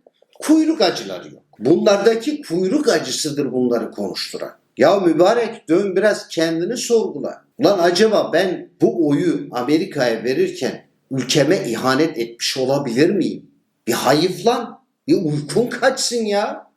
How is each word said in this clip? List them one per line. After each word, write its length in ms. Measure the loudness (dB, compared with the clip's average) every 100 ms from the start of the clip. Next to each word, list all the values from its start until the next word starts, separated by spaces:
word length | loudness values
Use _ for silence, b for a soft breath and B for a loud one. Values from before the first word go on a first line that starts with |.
| _ _ _ -8
kuyruk 420 | 2 4 4 2
acıları 460 | 0 0 -6 -12 -12
yok. 160 | -20 _ -4
Bunlardaki 840 | 2 4 4 4 4 2 -2 -6
kuyruk 460 | -4 -2 0 0 2
acısıdır 640 | 0 0 -6 -6 -4 -4
bunları 400 | 0 0 0 -4
konuşturan. 600 | -8 -8 -8 -10 -10 -12 -14 _ 2
Ya 220 | 4 4
mübarek 720 | 2 4 4 4 0 -6 -2
dön 260 | 0 0 2
biraz 320 | 2 0 -4
kendini 500 | -2 -2 -2 -4 -6
sorgula. 640 | 0 0 0 -6 -10 -10 _ 0
Lan 160 | 2 4
acaba 500 | 2 4 2 2 0
ben 360 | 0 0 -4 -10 -2
bu 280 | 0 2 0
oyu 380 | 0 0 -2 -4
Amerika'ya 720 | -6 0 0 0 -2 -2 -2
verirken 640 | -2 0 -2 -2 -6 -6 -14 _ -10
ülkeme 580 | -6 0 2 2 2 -2
ihanet 480 | -4 0 2 0 -2
etmiş 400 | -8 -6 -6 -4
olabilir 520 | -2 -2 -2 2 2
miyim? 360 | 2 -2 -6 -14 _ _ _ -6
Bir 60 |
hayıflan, 840 | -2 2 2 2 0 0 0 -4 -14 _ _ 0
bir 80 | 0
uykun 520 | 0 -4 -2 -2 -2
kaçsın 580 | 0 0 0 -4 -2 -2
ya. 420 | -2 -2 -6 -16